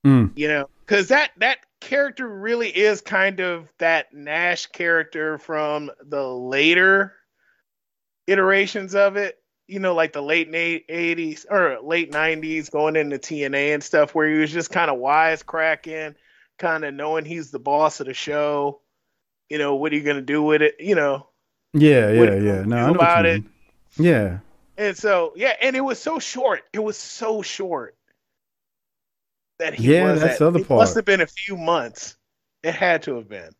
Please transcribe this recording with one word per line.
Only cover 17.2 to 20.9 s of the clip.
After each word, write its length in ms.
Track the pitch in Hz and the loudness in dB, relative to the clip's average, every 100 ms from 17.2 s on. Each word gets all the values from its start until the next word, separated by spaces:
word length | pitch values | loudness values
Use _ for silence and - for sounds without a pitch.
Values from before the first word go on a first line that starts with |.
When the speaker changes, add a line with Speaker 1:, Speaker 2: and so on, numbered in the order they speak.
Speaker 2:
he's 260 | 156 170 143 | -6 -12 -10
the 60 | 151 | -8
boss 400 | 135 147 156 - | -2 2 2 0
of 60 | 131 | -10
the 60 | |
show. 680 | 127 - 147 147 147 143 143 _ _ _ _ _ _ _ | -8 -6 -2 -2 -2 -4 -6 _ _ _ _ _ _ _
You 100 | 151 | -4
know, 180 | 143 139 | -2 -2
what 160 | 151 | -2
are 40 | 147 | -2
you 60 | |
gonna 180 | 147 139 | -2 -4
do 220 | 127 151 | -2 0
with 200 | 151 151 | 2 4
it? 120 | 151 - | 2 0
You 160 | 180 | -2